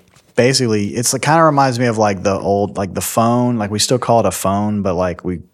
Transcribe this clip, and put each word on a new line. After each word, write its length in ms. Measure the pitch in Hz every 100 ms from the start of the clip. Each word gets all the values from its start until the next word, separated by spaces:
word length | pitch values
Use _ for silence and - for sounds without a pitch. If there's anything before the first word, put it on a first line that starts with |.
| _ _ _
basically, 540 | - 120 127 120 107 101
it's, 260 | 92 120
it 80 | -
kinda 200 | 143 160
reminds 360 | 160 143 135 120
me 80 | 123
of, 100 | 110
like, 260 | 107 95
the 120 | 98
old, 420 | 95 92 101 101 -
like, 160 | 98
the 80 | 90
phone, 560 | - - 113 120 123 120
like, 140 | 101
we 80 | 104
still 200 | - 127
call 220 | - 117
it 60 | 95
a 40 |
phone, 520 | - 95 101 107 104
but, 120 | 95
like, 300 | 87 92 85
we 160 | 90 85 -